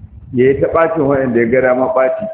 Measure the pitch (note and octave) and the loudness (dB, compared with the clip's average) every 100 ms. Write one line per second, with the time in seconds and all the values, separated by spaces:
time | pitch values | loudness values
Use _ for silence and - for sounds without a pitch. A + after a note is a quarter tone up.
0 | - - - B2+ C3 C#3 E3 D#3+ E3 E3 | -16 -20 -6 0 2 2 0 0 0 0
1 | C#3 C#3 C3 A#2 A#2 B2+ B2+ B2+ C3 B2+ | 0 0 0 0 2 2 2 0 0 0
2 | C3 - - | 0 -2 -8